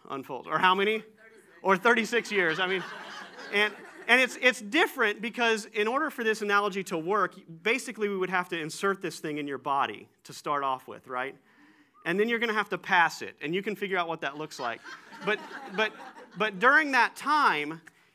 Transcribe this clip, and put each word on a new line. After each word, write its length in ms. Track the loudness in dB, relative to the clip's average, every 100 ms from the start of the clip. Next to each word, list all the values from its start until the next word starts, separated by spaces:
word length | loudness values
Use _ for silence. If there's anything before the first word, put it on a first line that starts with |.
| -10
unfolds. 380 | -10 -8 -10 -2
Or 100 | 4
how 160 | 6
many? 300 | 6 2 0 -6 _ -20 -20 -20 -4
Or 140 | 2 4
thirty-six 560 | 6 4 2 0 0
years. 280 | 0 2 2
I 80 | 0
mean, 160 | -2 -6 -12 -14 -14 -16 -16 -2
and, 200 | 0 0 -2 -18 -6 4
and 140 | 4
it's, 160 | 4 4
it's 200 | 2 2
different 600 | 0 2 2 2 0 0
because 440 | -6 0 2 0 -2
in 220 | -2 0
order 220 | 0 -2
for 140 | -2
this 180 | -2 -2
analogy 420 | 2 2 2 -2 -4
to 120 | -4
work, 380 | 0 0 0 -4 -20 -6
basically 460 | -2 -2 -4 -6 -4
we 100 | -2
would 120 | -2
have 180 | -2 -2
to 100 | -6
insert 420 | -6 -2 -2 -2
this 180 | -6 -8
thing 180 | -6 -6
in 100 | -6
your 100 | -6
body 500 | -2 0 0 -4 -16 _
to 100 | -20
start 300 | -10 -4 -2
off 240 | -2 -4 -8
with, 200 | -16 -8
right? 280 | -6 -6 -10 _ _ _ _ _ _ -2
And 120 | 0
then 120 | 2
you're 100 | 2
gonna 140 | 0
have 160 | 0 -2
to 80 | -4
pass 440 | 2 4 4 2
it, 140 | -10 -8
and 120 | -4
you 80 | -4
can 140 | -4 -6
figure 220 | -4 -2
out 100 | -2
what 140 | -4
that 160 | -6 -6
looks 220 | -10 -6
like. 200 | -6 -6 -12 -20 -18 -8 -2
But, 140 | -2 -4 -14 -8 -2
but, 160 | -2 -2 -18 -18 -12 -4
but 220 | -4 4
during 320 | 6 6 4
that 240 | 2 2 0
time, 680 | 0 4 4 2 -2 -8 -14 _ _